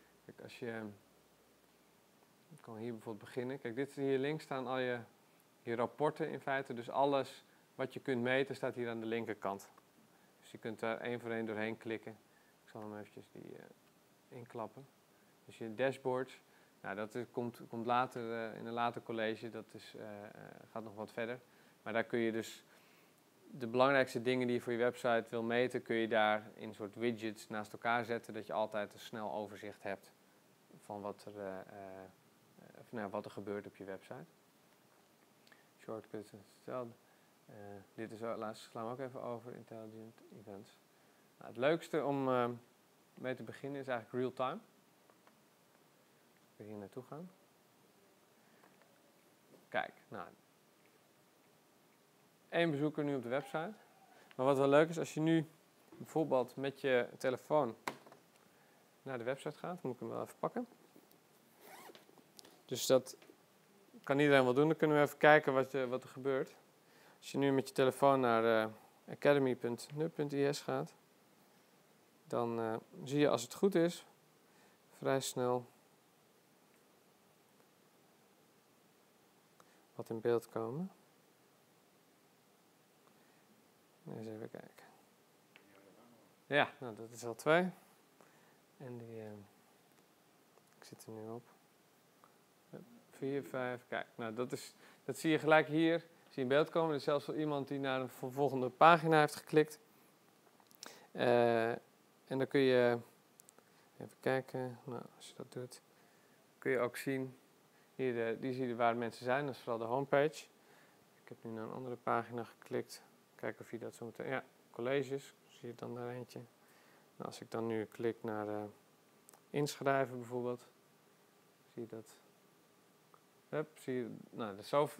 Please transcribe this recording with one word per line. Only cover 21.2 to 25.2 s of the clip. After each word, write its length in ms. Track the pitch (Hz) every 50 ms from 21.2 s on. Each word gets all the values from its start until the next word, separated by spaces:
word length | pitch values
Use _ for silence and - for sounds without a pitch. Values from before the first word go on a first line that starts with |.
| 113 117 123 127 - - - - - - - _ -
Maar 100 | 110 107
daar 100 | 113 110
kun 160 | - - 120
je 120 | 113 113
dus 320 | 110 113 104 - - - - - - - - - - - - - _ _ _ _ _ _ - -
de 160 | 214 139 120
belangrijkste 540 | 113 120 127 127 139 139 131 127 - - 120
dingen 260 | 113 127 127 127 127
die 80 | 123 123
je 60 | 117
voor 100 | - 123
je 60 | 120
website 480 | 113 120 123 120 - - 123 117 113